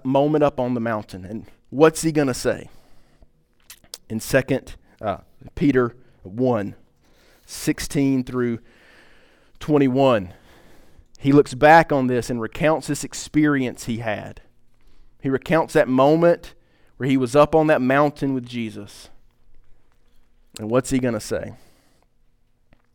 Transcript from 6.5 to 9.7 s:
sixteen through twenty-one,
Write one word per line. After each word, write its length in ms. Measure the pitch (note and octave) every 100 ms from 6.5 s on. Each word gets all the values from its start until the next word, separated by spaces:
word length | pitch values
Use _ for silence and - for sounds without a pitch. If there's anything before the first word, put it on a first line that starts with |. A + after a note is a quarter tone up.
| A2+ G2+ G#2 _ _ _ _ _ _ -
sixteen 800 | - - D3+ - D3+ C#3 C3+
through 360 | B2 B2+ A#2+ A#2 - _ _ _ _ _ _ _ _ -
twenty-one, 720 | -